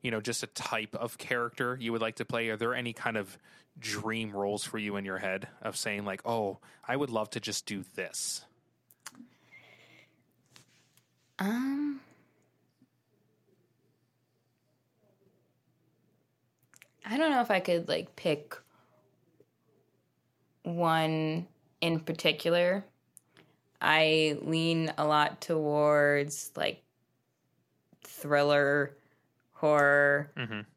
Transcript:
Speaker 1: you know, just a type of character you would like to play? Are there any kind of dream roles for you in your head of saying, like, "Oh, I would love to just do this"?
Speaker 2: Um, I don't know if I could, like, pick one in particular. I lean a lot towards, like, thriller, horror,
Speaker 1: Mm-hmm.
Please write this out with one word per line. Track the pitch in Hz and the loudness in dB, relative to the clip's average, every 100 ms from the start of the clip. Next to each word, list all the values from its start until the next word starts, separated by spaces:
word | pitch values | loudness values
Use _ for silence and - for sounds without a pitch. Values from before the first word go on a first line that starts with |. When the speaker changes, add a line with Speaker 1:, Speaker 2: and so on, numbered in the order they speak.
Speaker 1:
you | 127 | -4
know, | 113 | -4
just | 110 117 | -4 -6
a | - | -6
type | - - 113 110 | -8 -4 -4 -4
of | - 117 - | -6 -8 -8
character | - 123 120 - 123 127 | -4 -4 -4 -4 -4 -2
you | 113 | -4
would | 117 | -2
like | 113 110 | -2 -4
to | |
play? | 117 120 117 | -6 -4 -4
Are | 107 | -2
there | 117 | -2
any | 123 120 | -2 -6
kind | 113 120 110 | -4 -4 -4
of | 95 - _ - _ - | -6 -12 _ -20 _ -14
dream | 113 107 107 113 110 | -8 -6 -4 -4 -4
roles | 101 101 104 | -2 -2 -2
for | - 113 | -4 -6
you | 104 101 | -4 -4
in | |
your | 98 95 | -4 -6
head | 95 95 98 - | -4 -4 -6 -10
of | 110 101 | -8 -6
saying, | - 104 101 | -6 -4 -6
like, | 95 | -6
"Oh, | 117 113 104 95 - - - | -4 -2 -2 -4 -14 -20 -6
I | 131 | -4
would | 143 | -2
love | 113 107 | -2 -4
to | 120 | -6
just | 107 104 - | -6 -8 -6
do | 101 87 | -10 -10
this"? | - 90 - - - - _ _ _ _ _ - - - _ _ - - - - - _ _ _ _ _ - _ _ _ _ _ _ _ - | -8 -8 -6 -6 -8 -12 _ _ _ _ _ -20 -20 -20 _ _ -20 -20 -20 -20 -20 _ _ _ _ _ -20 _ _ _ _ _ _ _ -6
Speaker 2:
Um, | 190 233 269 277 294 277 - _ _ _ _ _ _ _ _ _ _ _ _ _ _ _ _ _ _ _ _ _ _ _ _ _ _ _ _ _ 208 _ _ _ _ _ _ _ _ _ _ _ _ _ _ _ _ - - _ | -2 -2 -2 -2 -4 -6 -12 _ _ _ _ _ _ _ _ _ _ _ _ _ _ _ _ _ _ _ _ _ _ _ _ _ _ _ _ _ _ _ _ _ _ _ _ _ _ _ _ _ _ _ _ _ _ -20 -20 _
I | - 233 | -6 -2
don't | 320 | 2
know | 269 | 2
if | 240 | 2
I | 190 | 0
could, | 185 170 170 | 2 0 0
like, | 170 175 - | -4 -4 -6
pick | 180 147 151 - _ _ _ _ _ _ _ _ _ _ _ _ _ _ _ _ _ _ _ _ | -2 -2 -4 -18 _ _ _ _ _ _ _ _ _ _ _ _ _ _ _ _ _ _ _ _
one | - 170 170 160 160 160 156 160 170 _ _ _ | -8 0 2 4 2 2 0 -2 -6 _ _ _
in | 170 165 | 0 0
particular. | 160 165 165 151 170 170 175 196 196 _ _ - _ _ - _ _ _ | -2 0 0 0 2 2 2 0 -4 _ _ -20 _ _ -20 _ _ _
I | - 156 156 160 156 147 | 2 6 6 6 4 0
lean | - 160 165 165 160 - | -2 0 2 2 0 0
a | 151 | 2
lot | 151 147 - | 4 4 0
towards, | - 160 151 147 147 147 147 143 143 151 - - | -4 -2 0 2 4 6 4 4 0 -6 -12 -4
like, | - - _ _ _ _ _ _ _ _ _ _ _ _ | -4 -4 _ _ _ _ _ _ _ _ _ _ _ _
thriller, | - - 147 147 143 143 143 147 143 - _ _ _ _ _ | -20 -14 2 4 6 6 6 4 0 -6 _ _ _ _ _
horror, | - 151 147 143 143 143 143 147 - | -2 4 6 8 6 6 4 0 -8
Speaker 1:
Mm-hmm. | 120 107 104 | -8 -8 -10